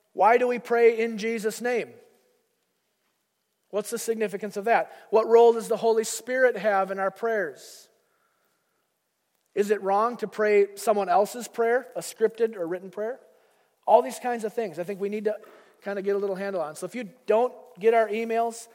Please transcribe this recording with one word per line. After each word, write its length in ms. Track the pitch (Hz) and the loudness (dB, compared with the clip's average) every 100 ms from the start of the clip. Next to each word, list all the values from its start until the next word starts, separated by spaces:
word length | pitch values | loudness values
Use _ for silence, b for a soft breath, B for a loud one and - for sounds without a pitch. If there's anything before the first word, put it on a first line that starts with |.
| _ | _
why 240 | - 196 240 | 2 4 4
do 100 | 247 | 2
we 120 | 247 | -2
pray 400 | - 233 233 226 | -2 4 4 4
in 180 | 233 220 | -2 -4
Jesus' 440 | 220 233 214 208 | -6 -4 -4 -6
name? 280 | 240 240 139 - _ _ _ _ _ _ _ _ _ _ _ _ _ _ _ _ _ | -4 -4 -6 -12 _ _ _ _ _ _ _ _ _ _ _ _ _ _ _ _ _
What's 220 | 196 208 | -8 -6
the 80 | 233 | -6
significance 580 | - 220 214 190 208 202 | -6 -4 -4 -6 -10 -6
of 80 | 202 | 0
that? 260 | 208 165 B B | 0 0 B B
What 160 | 220 226 | 0 6
role 260 | 233 233 | 8 8
does 140 | 233 190 | 6 0
the 100 | 214 | -2
Holy 260 | 226 226 | 2 0
Spirit 540 | 226 - - 254 254 208 | 0 -6 -6 2 2 2
have 340 | 214 196 190 | 0 0 0
in 60 | 196 | -4
our 140 | 196 | -4
prayers? 800 | 190 226 220 170 127 - - - _ _ _ _ _ _ _ _ _ _ _ _ _ _ _ _ - | -4 -4 -2 -4 -8 -20 -20 -20 _ _ _ _ _ _ _ _ _ _ _ _ _ _ _ _ -2
Is 160 | 208 | 0
it 100 | 208 | -2
wrong 360 | 190 202 226 240 | 0 0 0 -2
to 100 | 202 | -8
pray 400 | - 214 208 196 202 | -2 2 4 2 0
someone 340 | - 208 190 | -2 0 2
else's 380 | 180 202 247 220 | 2 2 -4 -8
prayer, 400 | - 226 247 254 - | -2 0 0 -4 -12
a 60 | |
scripted 540 | - - 220 220 226 208 | -12 -2 -2 0 -4 -2
or 120 | 165 | -6
written 220 | 185 190 | -8 -10
prayer? 300 | 208 220 269 _ b b b b b - | -10 -8 -10 _ b b b b b 4
All 160 | 220 | 4
these 180 | 254 - | 4 -4
kinds 240 | 247 240 | -6 -4
of 100 | 214 | -6
things 260 | 240 214 151 | -6 -6 -6
I 40 | |
think 180 | 170 190 | -10 -6
we 80 | 202 | -6
need 160 | 214 214 | -4 -4
to 100 | 208 B B B _ | -4 B B B _
kind 160 | - 202 | -10 -6
of 80 | 196 | -2
get 100 | 202 | -2
a 20 | |
little 180 | 196 185 | -2 -4
handle 260 | 196 190 | -6 -6
on. 140 | 151 151 | -6 -8
So 100 | 180 | -12
if 100 | 247 | -10
you 140 | 208 - - | -12 -8 0
don't 280 | 214 247 240 - - | 2 0 -4 -20 -2
get 140 | 214 | 2
our 140 | 226 214 | 4 2
emails, 600 | 214 226 226 233 226 - | -2 -2 -2 -2 -6 -14